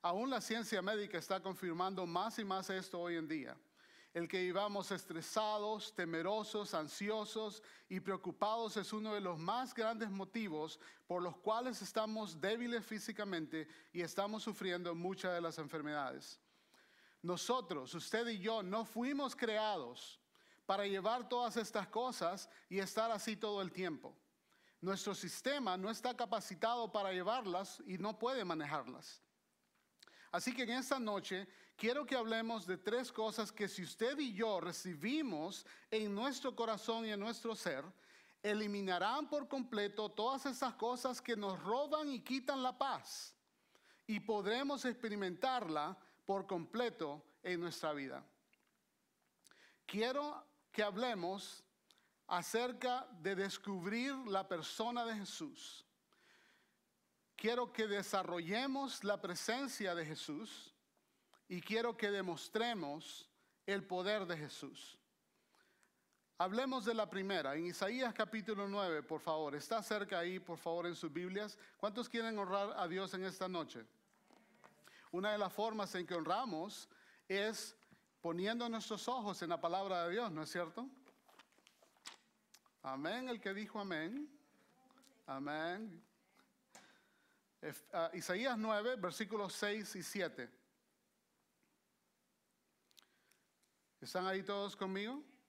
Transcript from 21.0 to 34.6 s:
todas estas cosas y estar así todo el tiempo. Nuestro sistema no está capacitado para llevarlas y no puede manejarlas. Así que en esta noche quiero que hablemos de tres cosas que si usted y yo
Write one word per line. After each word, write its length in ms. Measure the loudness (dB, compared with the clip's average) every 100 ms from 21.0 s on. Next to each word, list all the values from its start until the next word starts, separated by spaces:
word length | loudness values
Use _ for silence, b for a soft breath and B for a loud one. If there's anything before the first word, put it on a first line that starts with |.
| 2 2 2
todas 280 | 2 2 0
estas 300 | 0 -2 0
cosas 640 | 0 0 0 0 -2 -8 B B
y 120 | -2
estar 320 | 0 2 2
así 240 | 2 0 -2
todo 260 | 0 0
el 80 | -2
tiempo. 460 | -2 -2 -2 -8 -16 _ _ _ b b b
Nuestro 340 | -2 0 0
sistema 600 | -2 -4 -2 0 2 2 0
no 120 | 0
está 280 | 0 -2 0
capacitado 720 | 0 0 -2 0 2 4 2
para 220 | 2 2
llevarlas 680 | 2 2 2 2 0 -2 -8 -6
y 100 | -2
no 220 | 0 2
puede 260 | 2 2
manejarlas. 760 | 2 0 0 0 -2 -8 -12 -18 _ _ _ _ _ _ _ _ -20 B B
Así 200 | -2 0
que 80 | 0
en 80 | 0
esta 300 | 0 2 2
noche 480 | 2 0 0 -4 -6 B B 0
quiero 300 | 2 2 2
que 80 |
hablemos 500 | 2 4 2 2 -2
de 120 | -2 -2
tres 340 | 2 2 0
cosas 400 | 0 0 0 -4
que 160 | -2 -2
si 160 | -2
usted 340 | -8 0 2 2
y 120 | 0
yo 280 | 2 2 2